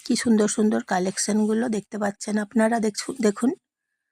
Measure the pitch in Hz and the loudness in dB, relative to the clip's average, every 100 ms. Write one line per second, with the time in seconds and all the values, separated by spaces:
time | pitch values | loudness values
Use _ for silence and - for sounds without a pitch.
0 | - 240 240 214 208 - 214 226 - 185 | -4 -2 2 4 4 2 0 0 0 -2
1 | 190 - - 214 214 220 247 208 - 208 | -2 -2 -2 0 0 0 -2 -4 -6 -6
2 | 202 - - 214 208 220 220 233 214 - | -6 -6 -4 -4 -2 2 2 2 -2 -4
3 | - 269 214 202 247 381 _ _ _ _ | -8 -2 0 0 -2 -2 _ _ _ _
4 | _ | _